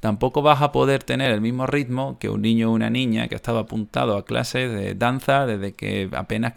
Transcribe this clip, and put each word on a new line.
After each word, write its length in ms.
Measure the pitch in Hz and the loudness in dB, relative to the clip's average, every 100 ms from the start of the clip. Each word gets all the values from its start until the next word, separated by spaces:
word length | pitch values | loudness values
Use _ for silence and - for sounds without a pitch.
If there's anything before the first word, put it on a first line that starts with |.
Tampoco 420 | 110 107 127 143 | -2 2 0 4
vas 200 | 147 143 | 4 6
a 80 | 147 | 4
poder 320 | 131 131 135 | 2 2 2
tener 300 | - 127 135 | 0 -2 0
el 80 | 107 | 0
mismo 260 | 110 127 131 | 0 -2 0
ritmo 520 | 143 127 127 135 123 | -2 -2 -4 -4 -4
que 80 | 101 | -4
un 140 | 104 | 0
niño 280 | 107 113 113 | 2 2 4
o 20 | |
una 160 | 113 110 | 2 2
niña 380 | 120 127 110 117 | 0 0 0 -2
que 80 | |
ha 20 | 107 | -6
estado 220 | - 117 | -4 -4
apuntado 580 | 107 113 107 - 127 101 | -2 -6 -4 -2 0 0
a 80 | |
clases 480 | - 117 123 131 127 | -2 -4 -2 -2 -2
de 220 | 110 98 | -2 -4
danza 500 | 95 117 131 - 139 | 0 0 0 0 2
desde 280 | 135 104 98 | 2 -2 -6
que 360 | 95 101 101 95 | -6 -4 -4 -4
apenas 400 | 65 98 110 117 | -6 -4 -2 -4